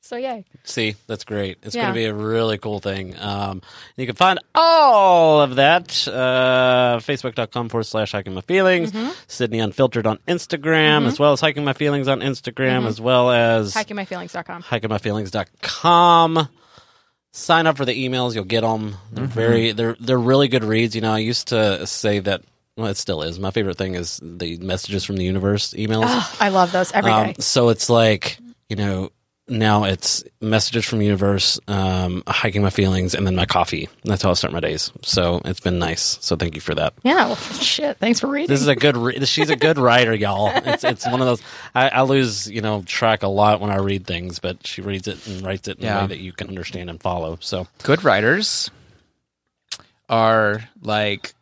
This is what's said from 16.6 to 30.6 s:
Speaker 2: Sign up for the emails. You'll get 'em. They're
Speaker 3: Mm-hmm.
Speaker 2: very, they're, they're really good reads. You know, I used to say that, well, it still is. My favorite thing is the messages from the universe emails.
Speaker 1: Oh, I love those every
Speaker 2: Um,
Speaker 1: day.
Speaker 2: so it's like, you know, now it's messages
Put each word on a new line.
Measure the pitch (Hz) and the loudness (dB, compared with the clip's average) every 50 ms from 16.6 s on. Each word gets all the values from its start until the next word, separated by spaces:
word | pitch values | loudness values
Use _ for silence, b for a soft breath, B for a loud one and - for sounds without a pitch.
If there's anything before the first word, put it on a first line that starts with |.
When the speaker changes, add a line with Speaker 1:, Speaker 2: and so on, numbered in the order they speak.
| b b b b b b b b b b b b b _ | b b b b b b b b b b b b b _
Speaker 2:
Sign | _ - - - 170 165 165 | _ -14 0 2 2 4 4
up | 160 151 | 2 2
for | 135 139 | 0 -2
the | 123 120 117 131 127 | -2 -2 -2 -2 -2
emails. | 127 127 123 123 113 | -2 -2 -2 -2 -4
You'll | 110 98 | -4 -4
get | 92 113 113 104 | -2 -2 0 0
'em. | 113 113 110 107 107 104 92 - 110 | 0 -2 -2 -4 -8 -10 -12 -16 -14
They're | 110 - 123 | -8 -8 -6
Speaker 3:
Mm-hmm. | 135 120 | -6 -2
Speaker 2:
very, | 113 113 117 117 117 113 117 107 | 0 2 2 4 4 2 0 -2
they're, | 107 117 113 117 _ | -2 -4 -4 -4 _
they're | 120 117 131 | -2 -2 0
really | 123 117 123 131 139 143 | 0 2 4 4 4 4
good | 131 127 127 110 | 4 2 0 0
reads. | 107 110 110 117 117 110 | 0 0 0 0 0 -2
You | 113 | -2
know, | 107 110 110 | -2 -2 -2
I | 110 | 0
used | 110 113 120 - - - | -2 -2 -4 -4 -4 -2
to | 123 113 110 104 98 87 85 | 0 0 2 2 0 -2 -4
say | - - - - 110 104 101 | -8 -8 -4 -2 0 0 0
that, | 92 101 98 87 _ _ _ _ _ _ _ | 0 -2 -4 -4 _ _ _ _ _ _ _
well, | - 113 | -8 -6
it | 107 98 | -6 -6
still | - - - 95 78 | -6 -6 -6 -6 -6
is. | 76 82 85 | -6 -8 -8
My | 92 98 95 | -6 -8 -4
favorite | 95 117 104 95 87 | -2 -2 -2 -2 -2
thing | - 98 95 92 | -4 -6 -6 -4
is | 90 87 82 - - - | -6 -8 -8 -10 -12 -14
the | 82 85 90 87 82 85 | -16 -12 -10 -10 -10 -8
messages | 85 90 95 92 92 - - 101 95 - | -8 -6 -4 -4 -4 -4 -4 -6 -6 -4
from | - 101 | -4 -4
the | 95 90 | -2 -2
universe | 90 95 98 92 98 104 101 - - - | -2 -2 0 0 0 0 0 -2 -6 -6
emails. | - 107 107 110 110 226 | -6 -4 -2 0 0 2
Speaker 1:
Oh, | 240 254 247 - - - - | 2 0 0 -2 -4 -2 0
I | 220 202 | 0 2
love | 190 185 180 175 | 4 4 2 4
those | 180 185 185 - - | 2 -2 -2 0 0
every | 202 202 - | 0 2 4
Speaker 2:
Um, | 110 110 110 | 4 4 2
Speaker 1:
day. | - - - | 0 -2 -4
Speaker 2:
so | - - - 135 120 117 | -4 0 2 4 4 4
it's | 113 - - - | 4 2 2 2
like, | 120 117 113 110 107 95 - - - - - - - _ _ _ | 4 6 6 4 4 2 -2 -8 -8 -10 -18 -20 -20 _ _ _
you | 110 | -6
know, | 101 104 101 95 92 95 - _ _ _ _ _ _ _ - | -4 -4 -2 -2 -4 -6 -8 _ _ _ _ _ _ _ -6
now | 123 110 107 110 104 104 107 | -2 0 2 4 4 4 2
it's | 98 95 90 - - - - - - _ _ | 0 -2 -2 -2 -4 -4 -4 -6 -12 _ _
messages | 107 107 110 110 | -4 0 0 2